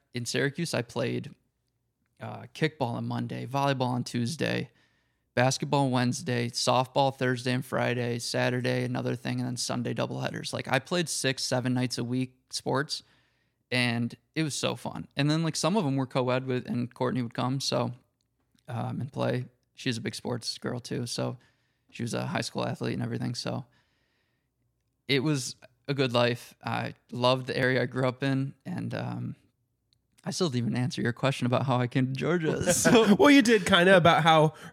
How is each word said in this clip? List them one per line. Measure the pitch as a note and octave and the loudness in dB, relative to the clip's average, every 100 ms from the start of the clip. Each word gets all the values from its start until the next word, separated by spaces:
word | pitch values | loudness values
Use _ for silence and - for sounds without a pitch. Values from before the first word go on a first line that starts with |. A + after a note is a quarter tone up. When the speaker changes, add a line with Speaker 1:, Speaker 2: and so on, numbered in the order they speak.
| _ | _
Speaker 1:
In | B2 A#2+ | -8 -4
Syracuse, | C3 C#3 C#3 E3 | 0 0 -2 -2
I | B2 | -2
played, | A#2+ B2 B2 B2 - - _ _ _ _ _ _ _ - | -4 -4 -2 -4 -8 -16 _ _ _ _ _ _ _ -16
uh, | A#2 A2+ A#2 | -14 -14 -14
kickball | - D#3 - A#2+ | -2 -2 0 -4
on | A#2 A#2 | -4 -4
Monday, | A#2+ A#2+ B2 A#2+ | -4 -6 -8 -6
volleyball | C#3 C#3 C3+ B2+ | -2 0 2 0
on | B2 | -2
Tuesday, | B2 B2 A#2 D3+ A2+ A#2+ C3 _ _ _ _ _ _ | -2 -2 -4 -2 -2 -2 -6 _ _ _ _ _ _
basketball | - B2+ - D3 C#3+ C#3 | 0 0 0 0 2 2
Wednesday, | B2 B2 B2 - A#2+ A#2+ | 2 0 -2 -4 -2 -2
softball | - - B2 C3 C#3+ C3+ C3 | -2 2 2 2 2 0 2
Thursday | B2+ B2 B2+ | -2 0 -2
and | B2 | -2
Friday, | B2+ B2+ B2 B2 A#2+ A#2+ | -2 -2 -2 -2 -2 -4
Saturday, | - B2+ B2 B2 B2 B2+ | -4 0 0 0 0 -2
another | B2 B2+ B2 B2 | -2 -2 -2 -4
thing, | B2+ B2 | -4 -4
and | B2 | -4
then | B2 | -4
Sunday | - B2 A#2+ | -4 -2 -2
doubleheaders. | A#2+ B2+ C3 C3 - - | -2 -4 -2 -6 -6 -8
Like, | - - | -8 -2
I | C3 | -2
played | - F3+ E3+ | 0 -2 -2
six, | - C3+ C3+ | -2 -2 -2
seven | - B2+ B2 | -2 -2 0
nights | B2+ B2+ B2 | -2 -2 -4
a | |
week | A#2+ B2+ B2+ _ _ | -4 -4 -4 _ _
sports, | - - C3 D3+ - - _ _ _ _ _ - | -10 -4 -2 -2 -6 -10 _ _ _ _ _ -4
and | B2 B2 A#2+ A#2+ - _ | 0 0 0 -4 -6 _
it | D#3 | -4
was | D#3 | -2
so | - B2+ B2 | -2 -4 -4
fun. | - - - - | -8 -10 -12 -2
And | C#3+ | 0
then, | D#3 | 2
like, | D#3+ - | 0 0
some | D#3+ | 0
of | G#3+ D3 | 2 0
'em | C3+ | 0
were | B2+ | -2
co-ed | C#3 B2+ B2+ C3 | 0 0 0 0
with, | B2+ - | -4 -2
and | B2 A#2 | -4 -4
Courtney | - B2 A#2 | -4 -2 -2
would | A#2 | -4
come, | - B2 C3+ | -2 -2 -2
so, | - B2+ A#2+ B2 _ _ _ _ _ _ - | -2 -2 -2 -6 _ _ _ _ _ _ -12
um, | A#2+ A#2+ A#2 | -8 -6 -6
and | C3+ | -8
play. | - B2 B2+ B2 _ _ | -4 -2 -2 -6 _ _
She's | - C3+ A2+ | -8 -6 -4
a | |
big | - | -6
sports | - - A#2+ - - | -8 -8 -8 -8 -8
girl | B2+ B2 | -8 -8
too, | - B2+ A#2+ | -8 -8 -6
so | - B2+ B2 _ _ _ _ _ | -4 -6 -6 _ _ _ _ _
she | - | -10
was | A#2 | -6
a | B2 B2+ | -4 -4
high | F3+ | -4
school | - - A#2+ | -4 -4 -6
athlete | - A#2+ | -4 -4
and | B2 | -4
everything, | A#2 A#2+ B2+ | -4 -4 -6
so | A#2+ A#2 A#2+ B2+ _ _ _ _ _ _ _ _ _ _ _ _ _ - | -6 -6 -6 -8 _ _ _ _ _ _ _ _ _ _ _ _ _ -2
it | C#3 | 0
was | D#3 C#3+ B2+ - - _ - | 2 -2 -4 -12 -20 _ -6
a | |
good | C3+ C3 | -2 2
life. | A#2+ A#2+ A#2+ - - | 4 2 0 -8 -12
I | A#2 A2+ A#2+ - - | -6 -4 -6 -10 -14
loved | C3 B2 C3 B2+ | 0 2 2 0
the | - | 0
area | B2 B2+ | 2 2
I | B2+ | 0
grew | B2+ C3 | 0 -2
up | B2 | 0
in, | C#3 C3+ C3+ - - | -2 0 -2 -8 -10
and, | A#2+ A#2 | -8 -6
um, | A2+ A#2+ A#2+ A#2+ C3+ _ _ _ _ _ _ _ _ | -6 -6 -8 -8 -10 _ _ _ _ _ _ _ _
I | - | -10
still | C#3+ F3+ | -4 -2
didn't | B2 A#2+ | 0 -2
even | B2 | -2
answer | B2 - | -2 0
your | A#2+ | -2
question | A#2 C3+ - B2 | 0 -2 0 0
about | B2 | 0
how | A#2 B2 | 2 0
I | A#2+ | 2
came | C3+ C3 | 0 0
to | |
Georgia. | C3+ C#3+ F3 D#3 C#3 | -2 0 0 0 0
<laughs> | F3+ | 0
So | E3+ - A3+ G#3 | 2 6 6 8
Speaker 2:
Well, | G#3 D4 | 8 10
you | C#4 | 8
did | A3+ A3 | 8 4
kinda | F3 F#3+ F3+ F#3+ | 6 6 8 8
about | E3 C#3+ | 8 6
how | D#3+ D#3+ D#3 - - | 6 8 6 2 -2